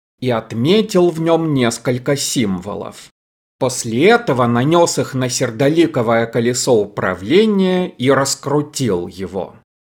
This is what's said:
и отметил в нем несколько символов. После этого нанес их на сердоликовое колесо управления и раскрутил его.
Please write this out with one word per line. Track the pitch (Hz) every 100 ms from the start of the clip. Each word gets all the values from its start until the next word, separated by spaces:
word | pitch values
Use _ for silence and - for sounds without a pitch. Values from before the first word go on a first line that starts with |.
| _ _
и | 123
отметил | 117 - 113 135 214 214 180 175
в | 160
нем | 165 165 160
несколько | 139 117 - - 123 127 139
символов. | - 139 104 92 98 90 - - - _ _ _ _ _
После | 127 - 120 113 180
этого | 240 240 135 123
нанес | 120 135 170 170 -
их | 123
на | 131 127
сердоликовое | - 123 113 139 165 160 - 117 117 113
колесо | 127 117 123 -
управления | 117 101 - 107 87 98 175 220 196 185 180 180
и | - 127
раскрутил | 135 135 - 143 143 147 - 127 90 87
его. | 92 90 95 - - _ _